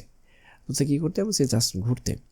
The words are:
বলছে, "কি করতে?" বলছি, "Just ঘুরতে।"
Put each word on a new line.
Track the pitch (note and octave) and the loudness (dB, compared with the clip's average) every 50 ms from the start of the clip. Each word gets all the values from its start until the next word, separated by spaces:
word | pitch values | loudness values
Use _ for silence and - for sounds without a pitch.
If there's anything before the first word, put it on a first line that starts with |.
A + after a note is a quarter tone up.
| - - - - - _ - - - - - - - - | -10 -12 -16 -20 -20 _ -20 -20 -20 -20 -20 -14 -10 -4
বলছে, | C3 - C#3 | -2 0 2
"কি | D3+ C#3+ D3 | 2 2 2
করতে?" | E3 D#3 F#3 - G3 | 0 0 -2 -2 -2
বলছি, | A3 G3+ - C#3+ | 0 0 2 2
"Just | A#2+ - A2+ A#2 - - F#2 | 2 2 2 0 0 0 -2
ঘুরতে।" | G2 A#2+ B2 - - - - - - - | 0 0 -2 0 -2 -4 -4 -4 -8 -16